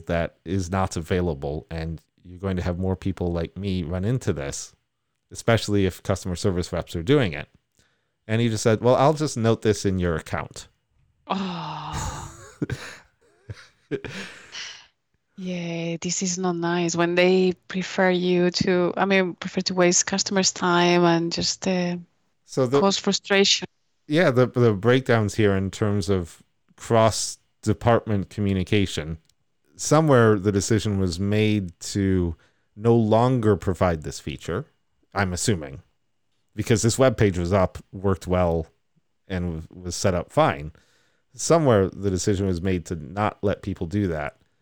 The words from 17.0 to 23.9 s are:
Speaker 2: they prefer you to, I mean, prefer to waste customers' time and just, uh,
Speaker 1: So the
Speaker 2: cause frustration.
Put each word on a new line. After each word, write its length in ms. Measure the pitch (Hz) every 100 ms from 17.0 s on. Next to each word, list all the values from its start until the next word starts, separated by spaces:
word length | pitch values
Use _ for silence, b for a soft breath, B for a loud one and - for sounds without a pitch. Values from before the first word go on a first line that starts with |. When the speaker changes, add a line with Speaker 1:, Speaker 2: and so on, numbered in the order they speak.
| 170 175
Speaker 2:
they 380 | 180 185 185 180 _
prefer 420 | 185 175 - 185
you 440 | 180 180 180 180
to, 420 | 175 - 180 175 -
I 80 |
mean, 300 | 196 196 185
prefer 280 | - 190 -
to 120 | 185
waste 320 | 185 175 180 -
customers' 460 | 196 - 196 185
time 500 | - 180 175 175 175
and 300 | 170 170 170
just, 340 | 170 175 - 190
uh, 300 | 185 175 175 170 _ _ _
Speaker 1:
So 240 | _ - 127
the 100 | 139
Speaker 2:
cause 200 | 196 190
frustration. 680 | - 190 - 196 196 - - _ _